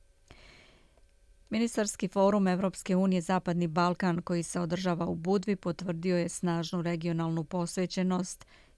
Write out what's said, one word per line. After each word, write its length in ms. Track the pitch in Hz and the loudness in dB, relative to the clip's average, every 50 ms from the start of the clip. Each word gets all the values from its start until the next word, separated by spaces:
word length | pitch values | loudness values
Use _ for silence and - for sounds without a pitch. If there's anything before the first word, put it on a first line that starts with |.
| - _ _ _ _ - - - - - - - - - - - _ - _ _ _ - _ _ _ _ - _ - - | -20 _ _ _ _ -20 -20 -20 -20 -20 -20 -20 -20 -20 -20 -20 _ -20 _ _ _ -20 _ _ _ _ -20 _ -10 -4
Ministarski 580 | 208 220 233 226 - 254 214 208 - - - 180 | 0 0 0 0 2 0 -2 -2 -2 -4 -4 -2
forum 400 | - 202 196 196 208 208 196 185 | 2 4 4 6 6 4 4 2
Evropske 480 | 180 180 196 190 - - - - 185 | 2 2 0 -2 -2 -4 -2 0 2
unije 260 | 180 190 196 185 180 | 4 4 4 2 2
Zapadni 460 | 165 - 185 185 - 185 170 175 175 165 | 2 2 0 0 0 0 0 0 0 0
Balkan, 540 | 156 175 175 175 175 - 196 180 170 170 | 2 2 2 2 2 2 0 0 0 0
koji 220 | 170 - 180 170 170 | -2 -2 -2 -2 -2
se 160 | - - 175 | -2 -4 -4
održava 460 | 175 160 175 180 185 180 170 165 170 | -2 -2 -2 -2 0 0 0 0 0
u 100 | 185 175 | -2 -4
Budvi, 400 | 165 160 185 196 208 185 202 202 | -2 0 0 0 2 2 0 -2
potvrdio 600 | - - 180 170 - 175 185 170 165 165 185 180 175 | -2 -2 -4 -6 -4 -4 -6 -4 -2 0 0 2 2
je 120 | 170 175 | 2 0
snažnu 520 | - - - 175 170 170 165 165 - 175 | -2 -2 -2 0 0 0 -2 -2 -2 -2
regionalnu 640 | 165 170 175 165 165 175 170 165 165 165 165 165 160 | -2 -2 -2 -2 -2 -2 0 0 0 0 0 -2 -4
posvećenost 1000 | - - 180 170 170 - 190 180 175 - 190 185 185 185 180 185 - - - - - - - - _ _ | -2 -4 -4 -4 -2 -2 -2 -2 -2 0 0 0 2 2 0 -2 -4 -8 -14 -16 -20 -20 -20 -20 _ _